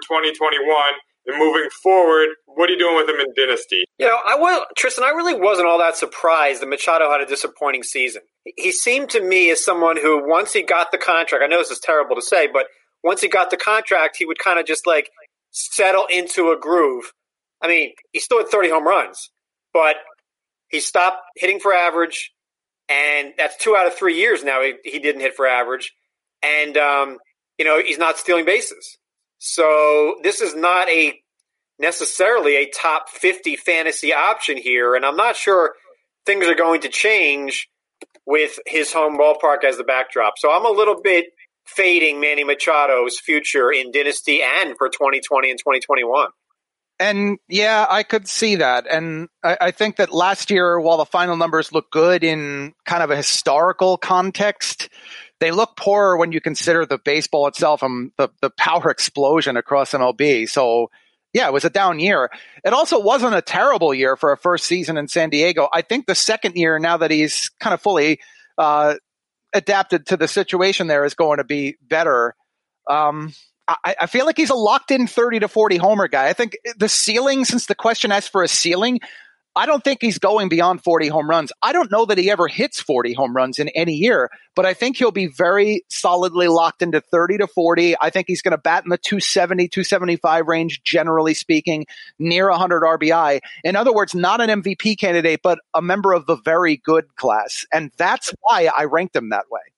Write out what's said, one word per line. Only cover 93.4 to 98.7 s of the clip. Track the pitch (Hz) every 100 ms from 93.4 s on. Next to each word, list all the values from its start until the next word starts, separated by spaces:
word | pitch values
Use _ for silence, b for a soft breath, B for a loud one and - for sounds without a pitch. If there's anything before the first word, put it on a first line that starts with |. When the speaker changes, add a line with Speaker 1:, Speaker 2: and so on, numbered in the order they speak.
| B B
Speaker 3:
In | 165 196
other | 247
words, | 214 190
not | 180 175 233
an | 226
M | 208
V | 190 185
P | 220 208
candidate, | 196 175 165 156
but | 185 165 _
a | 160
member | 175 202 190
of | 175 147
the | 147
very | 160 165 175 143
good | - 160 151 -
class. | 127 107 107 - -
And | 160 147 -
that's | 180 262 - 202
why | 214 214 165